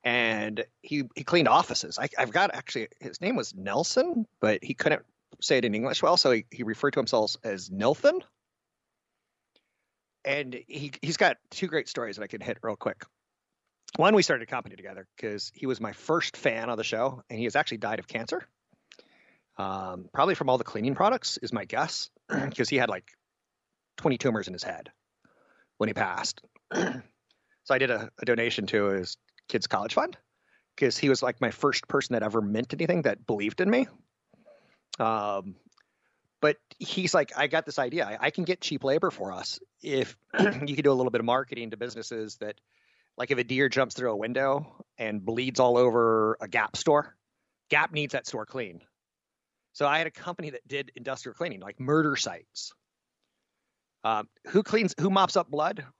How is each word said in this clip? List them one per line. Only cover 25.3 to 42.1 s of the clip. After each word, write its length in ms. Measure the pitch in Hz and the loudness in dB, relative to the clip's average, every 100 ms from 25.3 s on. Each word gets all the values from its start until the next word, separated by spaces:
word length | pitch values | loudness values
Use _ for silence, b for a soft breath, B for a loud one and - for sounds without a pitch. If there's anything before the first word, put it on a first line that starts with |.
| b b b b _ | b b b b _
when 120 | 110 | -2
he 40 | |
passed. 480 | 104 98 90 - - _ _ _ | 0 -2 -2 -6 -8 _ _ _
<clears throat> 0 | |
So 1000 | - - 127 - _ _ _ _ _ - 127 | -2 -2 -4 -12 _ _ _ _ _ -2 2
I 40 | |
did 100 | 131 | 2
a, 200 | 113 113 - | 0 -4 -6
a 60 | - | 0
donation 420 | 117 117 - 98 | 2 2 -2 0
to 180 | 110 101 | 2 2
his 320 | 98 90 - _ _ - | 0 -4 -12 _ _ -4
kid's 180 | 113 - | -4 -2
college 260 | 95 208 | -2 0
fund 240 | - 330 - _ _ _ _ _ - | 0 -2 -6 _ _ _ _ _ 0
'cause 220 | 131 - | 0 2
he 120 | 143 | 2
was, 140 | 127 | 2
like, 180 | 123 - | 0 -2
my 100 | 120 | -4
first 360 | - 143 - - | 0 0 0 0
person 260 | 139 - | -2 0
that 100 | 120 | -2
ever 180 | 104 110 | 0 0
meant 320 | 104 107 127 | 0 -2 -2
anything, 300 | 147 160 175 | -2 0 2
that 220 | 123 120 - | 0 -2 -2
believed 360 | 107 107 - | -2 -2 0
in 80 | 190 | 2
me. 180 | 240 254 - _ _ _ b b b b b b - | 2 0 -6 _ _ _ b b b b b b -2
Um, 560 | 113 110 104 98 95 92 _ _ _ _ _ _ _ _ | 0 0 -2 -4 -6 -16 _ _ _ _ _ _ _ _
but 160 | 151 - _ - | 2 2 _ -12
he's 360 | 190 - 180 | -6 -2 2
like, 180 | 175 143 - | 2 2 0
"I 100 | 151 | 2
got 180 | 160 151 | 2 0
this 140 | 143 | -2
idea. 260 | 127 160 104 | -2 -2 -4
I, 120 | 110 143 | -2 -2
I 20 | |
can 120 | 175 | 0
get 180 | 175 180 | -2 -2
cheap 220 | - 143 | -2 -2
labor 260 | 135 151 185 | 0 2 2
for 200 | - 95 | -2 -8
us 280 | 92 - - - _ | -8 -10 -12 -16 _
if 360 | 151 135 120 - _ | -2 -2 -2 -6 _
<clears throat> 60 | - | 4
you 360 | 202 131 147 139 | 4 2 -4 2
can 80 | |
do 80 | 143 | 4
a 20 | |
little 180 | 131 127 | 4 2
bit 80 | 117 | 2
of 60 | 117 | 2
marketing 460 | 127 127 120 117 | 2 0 -8 -10
to 60 | 107 | -8
businesses 600 | 120 117 107 | -8 -8 -8